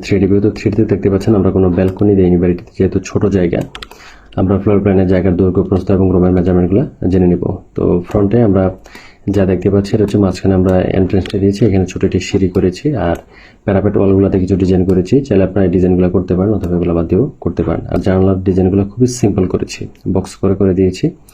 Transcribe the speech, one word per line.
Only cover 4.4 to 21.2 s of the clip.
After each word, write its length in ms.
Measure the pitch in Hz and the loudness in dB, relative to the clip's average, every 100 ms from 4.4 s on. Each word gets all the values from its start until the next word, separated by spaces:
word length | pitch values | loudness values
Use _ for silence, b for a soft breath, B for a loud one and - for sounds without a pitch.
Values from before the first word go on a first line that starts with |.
| 92 95 | -2 0
ফ্লোর 200 | 107 101 | 2 2
প্ল্যানের 240 | 101 95 92 | 2 2 2
জায়গার 280 | 95 92 87 | 2 0 2
দৈর্ঘ্য, 260 | 92 90 | 2 0
প্রস্থ 280 | 87 92 - | 0 -2 0
এবং 200 | 95 92 | 0 2
রুমের 180 | 90 90 | 2 2
মেজারমেন্টগুলো 520 | 90 87 90 90 101 147 - 95 | 2 2 2 2 0 -2 -4 -2
জেনে 200 | 92 90 | 2 2
নিব। 160 | 87 - 92 - - | 0 -2 -6 -8 -4
তো 80 | 90 87 87 | 0 -2 -2
ফ্রন্টে 300 | 107 101 117 | -2 0 2
আমরা 360 | 110 95 92 92 B B B B 104 | 2 2 0 -4 B B B B -4
যা 160 | 101 92 | 0 0
দেখতে 240 | 90 98 | 0 0
পাচ্ছি, 220 | 101 98 107 | 0 0 0
এটা 80 | |
হচ্ছে 140 | 104 104 | 0 2
মাঝখানে 360 | 95 90 95 | 0 0 0
আমরা 280 | 92 92 92 | 2 2 2
এন্ট্রান্সটা 560 | - 95 92 98 95 101 | 0 0 0 -2 -2 -2
দিয়েছি, 280 | 98 101 113 | 0 2 0
এখানে 200 | 95 90 | 0 -2
ছোট 160 | - | -2
একটি 160 | 95 90 | -2 -2
সিঁড়ি 280 | - 98 92 | -2 -2 0
করেছি, 460 | 92 90 87 147 127 | 0 -2 -2 -4 -2
আর 200 | 87 82 - B B B | -2 -4 -8 B B B
প্যারাপেট 340 | - 98 101 104 | -2 0 0 0
ওয়ালগুলোতে 420 | 98 95 98 95 | 2 2 2 0
কিছু 160 | 92 92 | 0 0
ডিজাইন 300 | 92 92 92 | 2 2 2
করেছি। 260 | 92 90 135 139 | 0 2 0 0
চাইলে 180 | 98 | 0
আপনারা 200 | 92 101 92 | 0 0 0
এই 60 | |
ডিজাইনগুলো 380 | 90 92 90 92 | 2 2 2 2
করতে 240 | 95 90 90 | 0 -2 0
পারেন 160 | 101 | 0
অথবা 220 | 101 90 87 | -2 -2 -2
এগুলো 180 | 87 | -2
বাদ 140 | 85 78 | -2 0
দিয়েও 180 | 90 143 - | 0 -2 -4
করতে 200 | - - | -6 -4
পারেন। 180 | 82 - - | -4 -4 -4
আর 60 | - 95 | -4 0
জানালার 380 | 92 95 95 | 2 2 0
ডিজাইনগুলো 400 | 95 92 92 98 98 | 0 0 2 0 -2
খুবই 160 | - 123 | -2 -2
সিম্পল 360 | - 107 95 92 | 0 -2 0 -2
করেছি, 280 | - - - 101 - 101 | -2 -6 -10 -14 -10 -4
বক্স 180 | 92 90 - | -4 -6 -4
করে 200 | 98 95 | -2 0
করে 180 | 98 | 0
দিয়েছি, 320 | 92 92 92 160 - | 2 0 0 -6 -6